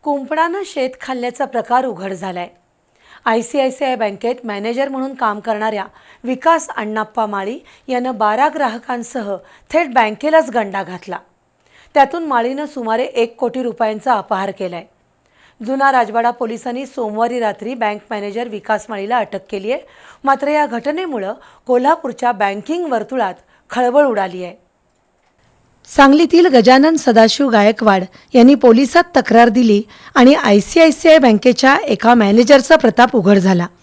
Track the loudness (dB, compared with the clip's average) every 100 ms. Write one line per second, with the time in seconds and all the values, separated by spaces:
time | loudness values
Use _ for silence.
0 | -4 -6 -4 -4 -2 -4 -8 -6 -6 -8
1 | -10 -8 -8 -6 -6 -6 -2 -2 -2 -8
2 | -10 -10 -10 -10 -14 _ _ _ _ _
3 | _ -8 -2 -2 -2 -2 -4 -4 -6 -4
4 | -6 -6 -8 -8 -10 -8 -6 -6 -6 -6
5 | -10 -6 -6 -6 -6 -6 -4 -6 -12 _
6 | _ _ -8 -2 0 0 -4 -10 -8 -6
7 | -6 -6 -6 -6 -8 -12 _ _ -8 -6
8 | -6 -2 -2 0 -2 -2 -6 -6 -10 -10
9 | -10 -10 -8 -10 _ _ _ -2 0 0
10 | 0 -2 2 2 2 -4 -4 -8 -10 -14
11 | -14 -16 _ _ _ _ _ _ _ 2
12 | 2 0 -4 -2 -2 -6 -10 -8 -4 -4
13 | -2 -2 -4 -4 -6 -4 -8 -4 -4 -4
14 | -2 -2 -2 -6 -6 -8 -10 -10 -16 _
15 | _ _ _ _ _ _ -8 0 2 2
16 | 0 -2 -2 -4 -8 -8 -8 -10 -10 -8
17 | -8 -4 -4 -2 -6 -6 -12 -6 -6 -6
18 | _ -10 -8 -10 -10 -12 -6 -6 -6 -10
19 | -4 -4 -4 -10 _ -10 -8 -8 -10 _
20 | -20 _ -4 -2 0 -2 -2 -4 -6 -6
21 | -8 -8 -8 -12 _ _ -2 0 2 0
22 | -4 -4 -4 -2 -4 -4 -8 -6 -4 -6
23 | -4 -6 -6 -8 _ _ _ -2 0 2
24 | 2 0 -4 -8 -14 -16 _ _ _ _
25 | _ _ _ _ _ _ _ _ _ 4
26 | 6 6 4 4 6 6 6 6 4 2
27 | 2 4 4 2 0 2 2 2 0 0
28 | -2 _ _ 4 6 6 6 4 4 2
29 | 2 -2 2 4 4 4 2 2 -2 -18
30 | -4 4 6 6 4 2 2 4 4 4
31 | 6 6 6 4 2 2 2 2 -2 0
32 | 2 4 4 4 6 4 6 4 4 4
33 | 2 2 4 4 4 0 -2 _